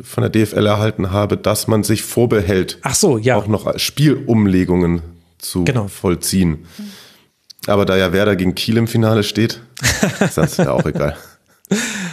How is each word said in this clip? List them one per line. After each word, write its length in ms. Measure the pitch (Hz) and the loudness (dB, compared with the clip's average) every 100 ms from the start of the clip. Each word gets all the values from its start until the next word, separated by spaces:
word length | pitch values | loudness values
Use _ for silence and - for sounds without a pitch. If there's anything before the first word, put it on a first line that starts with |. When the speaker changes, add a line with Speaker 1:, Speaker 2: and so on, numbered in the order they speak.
Speaker 1:
von 200 | - - | -10 -4
der 80 | 107 | 0
D 120 | 110 | 2
F 100 | 107 | 0
L 140 | - 104 | 2 2
erhalten 440 | 104 110 - 95 | 2 0 -2 -2
habe, 240 | 101 101 98 | 0 0 0
dass 300 | 92 107 - | 0 -2 0
man 160 | 107 | 0
sich 200 | 98 110 | 2 -2
vorbehält, 760 | - - 120 113 92 95 90 - | -2 0 2 2 2 0 0 -4
Speaker 2:
Ach 120 | 156 | -4
so, 240 | 131 196 117 | 0 2 2
ja. 180 | 117 117 | 2 0
Speaker 1:
auch 100 | 98 | 0
noch 320 | 104 - - | -2 -2 -4
Spielumlegungen 1200 | - - 151 120 - 113 101 92 87 90 85 85 82 - _ _ | -4 0 2 2 2 2 4 2 2 2 2 0 -4 -18 _ _
zu 260 | - 92 | -8 -4
Speaker 2:
Genau. 240 | 87 123 98 | 0 -2 -4
Speaker 1:
vollziehen. 760 | - 98 85 - 95 87 76 - - 208 - - - _ _ _ - - | -4 -2 -2 -2 0 0 0 -8 -16 -16 -18 -20 -20 _ _ _ -12 -2
Aber 180 | 101 | 0
da 120 | 98 95 | 2 2
ja 160 | 92 | 2
Werder 240 | 95 104 95 | 2 2 2
gegen 180 | 90 | 0
Kiel 220 | 87 - 113 | -2 0 0
im 120 | 113 | 0
Finale 340 | 117 110 110 | 2 2 2
steht, 380 | 104 104 110 - - - 123 | 0 0 -2 -4 -16 -6 -2
Speaker 2:
<laughs> 280 | - 190 - | 0 -2 0
Speaker 1:
ist 160 | 190 - | -2 0
das 180 | - - | -2 0
ja 160 | 175 | 0
auch 140 | - 151 | 0 -2
egal. 300 | - 73 - - _ _ _ - 208 233 208 180 | -2 -4 -6 -14 _ _ _ -6 -4 -4 -8 -10